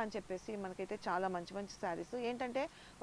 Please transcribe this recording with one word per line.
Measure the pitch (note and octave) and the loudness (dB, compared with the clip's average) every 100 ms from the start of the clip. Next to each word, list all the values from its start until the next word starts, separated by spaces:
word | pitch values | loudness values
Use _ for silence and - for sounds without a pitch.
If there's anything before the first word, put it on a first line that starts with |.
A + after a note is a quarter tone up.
అని | G#3+ | 6
చెప్పేసి | G3+ - F#3 - G#3 | 0 -2 -2 -2 -2
మనకైతే | F#3+ F#3 F#3+ G#3 | -2 -2 -2 0
చాలా | A3 F#3+ F#3+ | 2 4 4
మంచి | F3 F3 F#3+ | 2 0 -4
మంచి | G3 - | -4 -2
శారీస్. | F#3+ E3+ F3 B3 A#3+ | 0 0 0 0 0
ఏంటంటే | B3 B3+ B3+ D#4 - - - | 2 2 2 0 -2 -14 0